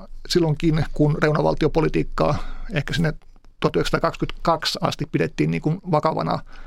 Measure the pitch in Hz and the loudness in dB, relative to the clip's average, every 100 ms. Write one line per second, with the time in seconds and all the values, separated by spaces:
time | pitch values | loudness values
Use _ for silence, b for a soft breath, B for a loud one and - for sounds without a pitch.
0 | - - - 175 160 147 170 156 - - | -12 -12 0 2 2 2 2 2 0 2
1 | 151 151 151 151 160 - 156 165 78 - | 2 4 2 4 2 2 2 2 2 0
2 | - - 78 - B B - 175 - - | 0 0 0 0 B B -4 -4 -2 -2
3 | 160 - - - - - 156 170 - 160 | -2 -2 -12 -20 -20 -4 0 0 0 0
4 | 165 - 143 - - 160 - - 165 - | 0 -2 -4 -2 0 0 -2 -2 -2 -2
5 | 147 147 160 - 151 170 151 170 175 156 | -2 -2 0 0 0 0 -2 -2 0 0
6 | 160 165 165 - B B | 0 0 -2 -4 B B